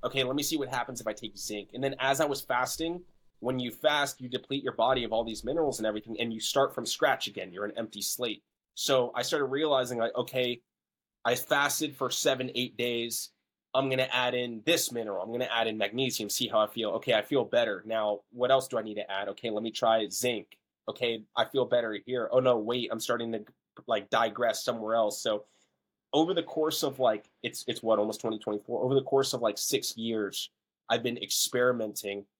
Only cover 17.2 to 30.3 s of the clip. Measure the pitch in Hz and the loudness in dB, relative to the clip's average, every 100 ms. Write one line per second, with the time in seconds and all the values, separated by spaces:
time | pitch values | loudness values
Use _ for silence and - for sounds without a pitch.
17.2 | 104 139 110 120 117 95 107 110 107 104 | 4 0 2 2 2 0 -2 0 0 0
18.2 | - 123 123 135 127 117 110 104 101 98 | -4 -2 4 4 4 -2 -4 -6 -6 -4
19.2 | 101 98 117 107 113 110 113 113 104 92 | -6 -6 -4 -2 -4 0 4 4 2 -2
20.2 | 127 113 90 - _ _ - - 120 113 | -2 -2 -6 -18 _ _ -10 -4 -2 -2
21.2 | 107 - 113 135 123 - 117 104 - 127 | -4 -2 0 2 2 2 0 -4 -4 -4
22.2 | 110 127 127 120 107 123 117 117 - 120 | 2 4 6 4 2 0 -2 -2 0 0
23.2 | 117 113 104 - _ - - 110 98 117 | 0 -4 -8 -20 _ -10 -2 0 2 2
24.2 | 117 104 120 - - 117 110 113 107 104 | 2 2 0 2 0 -2 0 2 2 2
25.2 | 117 104 - _ _ _ _ _ _ 143 | 0 -2 -4 _ _ _ _ _ _ 2
26.2 | 160 175 165 - 156 156 117 104 123 107 | 4 2 -2 0 0 0 -2 2 2 2
27.2 | - _ 120 - - 113 113 107 104 107 | -2 _ -8 -6 -6 -2 2 4 2 0
28.2 | 117 107 - 104 - 117 127 139 127 139 | -4 -4 -4 -4 -4 -2 2 2 4 2
29.2 | 135 123 117 107 - 127 - - 113 110 | 2 2 0 0 0 -2 -2 -4 -2 0
30.2 | 101 | -2